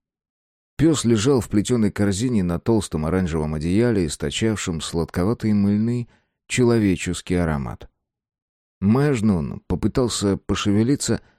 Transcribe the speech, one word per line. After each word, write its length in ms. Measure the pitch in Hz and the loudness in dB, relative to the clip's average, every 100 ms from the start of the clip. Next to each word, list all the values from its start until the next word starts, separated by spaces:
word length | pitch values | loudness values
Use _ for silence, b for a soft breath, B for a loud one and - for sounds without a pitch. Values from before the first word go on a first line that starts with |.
| _ _ _ _ _ _ _ - | _ _ _ _ _ _ _ 0
Пес 260 | 160 147 117 | 2 2 2
лежал 340 | 113 113 135 | 2 4 2
в 100 | - | 2
плетеной 420 | 104 98 120 104 | -2 0 0 0
корзине 500 | - 104 95 127 113 | 0 -2 0 -2 0
на 180 | 87 85 | -2 -2
толстом 460 | - 110 - 80 80 | 0 0 0 -4 -2
оранжевом 480 | 92 90 80 76 | 0 0 -2 -4
одеяле, 540 | 76 82 98 120 101 80 | -4 0 0 2 0 -2
источавшем 760 | - 73 - 113 104 - 80 | -4 -6 -2 -2 -2 -4 -6
сладковатый 720 | - 82 80 - 92 120 110 | -4 -4 -4 -2 -2 -2 0
мыльный 560 | 104 101 104 113 123 117 _ _ _ _ | 2 2 2 0 -4 -6 _ _ _ _
человеческий 880 | - 120 117 101 87 90 87 - 90 | 2 4 4 4 2 -2 -8 -2 0
аромат. 520 | 82 73 60 - - _ _ _ _ _ _ _ _ _ | 0 -2 -6 -10 -18 _ _ _ _ _ _ _ _ _
Мэжнун 840 | 95 127 147 127 107 90 67 - - | 2 4 2 2 2 0 -2 -8 -6
попытался 680 | 90 107 - 120 - 101 95 | -4 -2 0 -2 0 -2 -2
пошевелиться, 840 | - 98 104 101 117 143 - 107 b | -2 -2 0 2 2 0 -2 -4 b